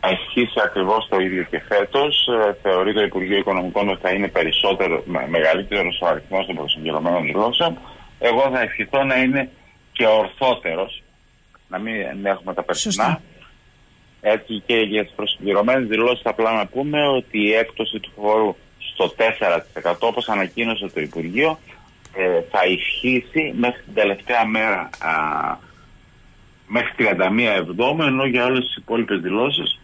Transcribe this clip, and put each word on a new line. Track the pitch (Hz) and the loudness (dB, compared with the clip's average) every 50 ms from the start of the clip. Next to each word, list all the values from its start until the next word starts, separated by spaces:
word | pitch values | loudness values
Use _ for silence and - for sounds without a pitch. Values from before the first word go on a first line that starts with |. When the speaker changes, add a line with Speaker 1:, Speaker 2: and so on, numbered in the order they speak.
Speaker 1:
Θα | - 95 | 0 0
ισχύσει | 92 90 - - - 123 123 117 - 117 107 | -2 -2 -4 -4 0 0 0 0 2 0 0
ακριβώς | 104 - 101 92 92 107 110 107 - | 0 0 0 0 2 2 0 0 0
το | - 95 | 0 0
ίδιο | 92 92 92 92 85 | 0 0 0 -2 -4
και | - - 80 - - | -4 -6 -8 -4 0
φέτος. | 107 101 101 - - 139 143 151 139 - - - | 2 2 2 2 2 0 2 2 2 0 0 2
Ε, | 123 113 110 104 101 - - | 2 2 2 2 0 0 0
θεωρεί | 101 95 90 95 101 104 | 2 2 2 2 2 2
το | 107 104 | 2 0
Υπουργείο | 98 - 95 92 92 101 | 0 0 -2 -2 0 0
Οικονομικών | 98 95 - 98 92 90 90 85 104 104 101 | 0 2 0 0 0 -2 -2 0 0 0 0
ότι | 95 - | -2 -2
θα | - 92 | -2 -2
είναι | 92 98 101 95 | 0 0 -2 0
περισσότερο, | - 92 82 80 78 - - 101 95 92 95 87 82 - - | 0 0 0 2 0 2 2 2 2 2 2 0 0 -2 -2
με-, | - 87 76 65 71 | -2 -4 -4 -2 0
μεγαλύτερος | 82 85 78 80 80 90 98 - 104 - 92 87 - - | 0 2 4 4 4 2 0 -2 -2 -2 0 0 -2 0
ο | 90 | 0
αριθμός | 87 78 76 - - 95 95 92 | 0 0 0 -2 -4 -4 -4 -2
των | 90 92 | -2 -6
προσυμπληρωμένων | 80 76 71 - 78 78 80 78 78 78 85 87 87 - | -8 -4 -4 -4 -4 -2 -4 -4 -2 0 0 0 0 0
δηλώσεων. | - - 95 107 117 127 - 170 170 - - - - - - - - - - | 0 0 0 0 2 2 2 0 0 -2 -4 -14 -20 -20 -20 -20 -20 -12 0
Εγώ | - 120 113 120 135 135 127 | 0 2 4 4 2 2 2
θα | 127 | 0
ευχηθώ | 117 104 - - 107 - - 139 139 | -2 -2 -4 -6 -6 -2 0 0 2
να | 135 131 | 2 2
είναι | 127 131 127 135 139 131 131 - - - - _ _ _ _ _ | 2 2 2 2 0 -2 -4 -8 -20 -20 -20 _ _ _ _ _
και | - 120 | 2 4
ορθότερος, | 110 107 110 104 95 - - 135 131 120 - - 90 82 85 95 - - - - _ _ _ _ _ _ _ _ _ _ - _ _ | 6 6 6 4 2 -2 0 2 2 2 2 0 -4 -2 -2 -4 -4 -6 -16 -18 _ _ _ _ _ _ _ _ _ _ -20 _ _
να | 92 92 | -8 -6
μην | 107 113 113 107 98 - 65 98 98 | -6 -4 -6 -6 -6 -6 -8 -4 -2
έχουμε | 98 98 95 - 95 87 | -2 -2 -2 -4 -8 -6
τα | - 87 | -6 -4
περσινά. | - 87 - - - - | -4 -4 -4 -2 -4 0
Speaker 2:
Σωστά. | 101 110 131 160 - - - - - - - - _ _ - _ _ - _ _ _ _ - _ _ | 0 0 0 0 -2 -6 -18 -20 -20 -20 -20 -20 _ _ -20 _ _ -20 _ _ _ _ -20 _ _
Speaker 1:
Έτσι, | - 104 107 107 - - 113 104 - | 2 2 2 2 0 -6 -10 -10 -2
και | - 120 | 0 2
για | 113 110 101 104 107 101 | 2 2 2 0 -2 -2
τις | - - | -2 -6
προσυμπληρωμένες | - 104 101 - - 92 101 98 98 104 117 127 135 127 107 | -6 -4 -4 -4 -4 -2 0 2 2 4 4 2 2 2 0
δηλώσεις | 110 110 113 123 123 - - | 0 2 2 2 2 0 -2
απλά | 117 107 - 113 110 113 | -4 0 0 0 2 2
να | 110 101 | 0 -2
πούμε | 92 - 123 139 147 147 151 147 143 | -2 -4 -4 -4 -2 0 0 2 2
ότι | 135 127 123 - - 107 | 2 0 -2 -4 -4 0
η | 104 104 110 | 0 2 4
έκπτωση | 113 117 113 - - 113 104 101 107 | 2 2 0 -2 -6 -6 -4 -4 -8
του | 95 - - - | -10 -12 -14 -4
φόρου | 104 107 107 110 110 104 92 - - - - _ | 0 2 4 4 4 2 0 -4 -12 -20 -20 _
στο | - - - - 95 85 | -16 -14 -2 -2 -2 -2
τέσσερα | - - 113 113 110 - 110 92 85 82 | 0 0 0 0 0 0 0 0 0 0
τοις | - - - | -2 -6 -14
εκατό, | 80 - 85 87 - - | -4 -2 -2 -2 0 0
όπως | 117 117 123 117 - | -2 0 -2 -2 -2
ανακοίνωσε | 110 101 95 87 - 120 117 117 113 104 101 92 - | -2 -2 -2 -4 -4 -4 -4 -2 -2 -4 -6 -6 -6
το | 85 | -6
Υπουργείο, | 76 71 71 82 80 82 92 117 147 160 160 156 - - - - - - - _ - - - | -6 -6 -6 -8 -6 -4 -2 0 0 0 0 -2 -10 -20 -20 -20 -20 -20 -20 _ -20 -16 -6
ε, | 98 95 92 90 82 82 - | -2 0 2 2 0 0 0
θα | - 101 90 | 0 2 2
ισχύσει | 92 92 87 - - - - - 127 127 123 120 - - 160 156 147 - | 2 2 0 -2 -4 -6 -2 -2 0 0 -2 -2 -2 -4 -2 -2 -2 -2
μέχρι | 110 120 123 123 - - | -2 -2 -2 -2 -6 -14
την | - 104 | -6 0
τελευταία | 107 107 101 98 101 - - 123 117 113 | 0 2 2 0 -4 -4 -2 0 0 2
μέρα, | 110 110 110 107 110 101 92 80 - - - | 2 0 0 0 0 -2 -2 -4 -8 -10 -8
α, | - 80 80 78 78 78 76 76 73 73 76 - - - - - - - - - - - - - - - - - - - - _ _ | -4 -2 -2 0 -2 -2 -2 -2 -2 -4 -6 -8 -10 -20 -20 -20 -20 -20 -20 -20 -20 -20 -20 -20 -20 -20 -20 -20 -20 -20 -20 _ _
μέχρι | - 104 120 117 - - | -4 -4 -2 -2 -2 -2
τριάντα | - 120 107 98 90 95 92 | 0 0 2 2 2 2 2
μία | 101 113 123 113 104 | 2 2 2 2 2
Εβδόμου, | 95 85 80 90 92 120 135 151 160 160 | 0 0 -2 -2 0 2 2 2 2 0
ενώ | 143 131 131 135 | 0 2 0 0
για | 135 123 123 120 | 0 2 2 2
όλες | 127 131 127 123 | 2 2 0 -2
τις | - - | -4 -8
υπόλοιπες | - - - 113 120 113 - 101 92 | -10 -6 -4 -2 -2 0 0 -2 -2
δηλώσεις | 82 90 95 107 123 143 139 - 80 69 - - | -2 -2 0 0 0 0 0 -2 -2 -4 -6 -6